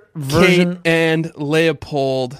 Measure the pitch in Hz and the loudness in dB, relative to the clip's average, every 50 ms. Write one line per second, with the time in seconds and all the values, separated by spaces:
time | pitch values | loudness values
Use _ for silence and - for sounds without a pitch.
0 | - _ _ 165 143 135 143 160 185 185 175 175 180 175 180 180 - 165 165 165 | -10 _ _ -12 -6 -2 2 4 4 4 4 4 2 0 -2 -2 -2 0 2 2
1 | 165 160 160 160 160 160 - - 151 143 156 160 165 165 156 - - - 147 143 | 2 2 0 -2 -4 -6 -8 -8 -6 -2 0 0 0 0 -2 -4 -8 -8 -6 -4
2 | 135 135 131 131 127 123 139 - | -2 -2 -2 -4 -4 -6 -8 -14